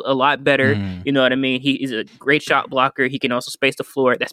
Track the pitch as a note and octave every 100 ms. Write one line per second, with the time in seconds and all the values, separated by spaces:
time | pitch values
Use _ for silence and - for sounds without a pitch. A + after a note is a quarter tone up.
0 | - C3+ C3+ C3+ C#3+ C#3 C3 G#2 G2 F2+
1 | A2 C#3 B2+ C3 C3 C3 C#3 C3+ C3+ A2
2 | G#2+ - C3 D3 - C#3+ - C3 C3+ -
3 | B2+ B2 B2 B2 - - C3+ - - C#3
4 | B2+ B2 B2+